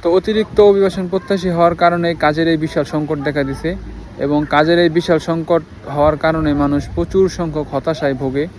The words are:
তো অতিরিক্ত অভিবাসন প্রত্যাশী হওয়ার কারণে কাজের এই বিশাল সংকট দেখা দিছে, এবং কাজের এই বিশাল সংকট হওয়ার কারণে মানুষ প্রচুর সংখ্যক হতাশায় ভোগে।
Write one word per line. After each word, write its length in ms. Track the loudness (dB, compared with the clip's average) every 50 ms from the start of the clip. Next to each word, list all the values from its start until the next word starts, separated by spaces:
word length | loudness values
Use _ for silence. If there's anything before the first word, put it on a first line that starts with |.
| 0
তো 40 | 2 2
অতিরিক্ত 420 | 2 2 0 -2 -2 -2 -2 4 6
অভিবাসন 440 | 6 6 6 6 2 0 0 -2 -6 -4
প্রত্যাশী 420 | -4 -6 -2 -2 -4 -2 -2 -2
হওয়ার 240 | 2 4 4 4 4
কারণে 340 | 4 2 2 2 2 0 -2 -2
কাজের 320 | 0 0 0 2 2 2 2
এই 100 | 2 0 0
বিশাল 200 | -2 -2 -2 -4
সংকট 340 | -2 -2 -4 -4 -2 -4 -4
দেখা 240 | -4 -4 -2 -2 -4
দিছে, 280 | -4 -4 -6 -4 -6 -6 -6 -10 -12 -14 -14 -16 -16 -10 -6
এবং 200 | -4 0 0 0 0 2 2
কাজের 240 | 2 4 4 4 4
এই 120 | 4 4 2
বিশাল 220 | 0 0 2 0 0
সংকট 440 | 0 -2 -4 -4 0 0 0 0 0 -4 -18 -20 -14 -8 -2
হওয়ার 220 | 2 2 2 2
কারণে 340 | 2 0 0 0 0 0 0 0
মানুষ 280 | 0 0 0 0 -2 -2 -4 -4
প্রচুর 300 | -4 -4 -2 2 2 2 2
সংখ্যক 380 | 0 -4 -6 -4 -4 -6 -6 -4 -6
হতাশায় 440 | -4 -2 -2 -4 -2 -2 -2 -2 -2 -4
ভোগে। 220 | -4 -2 -4 -4 -6 -8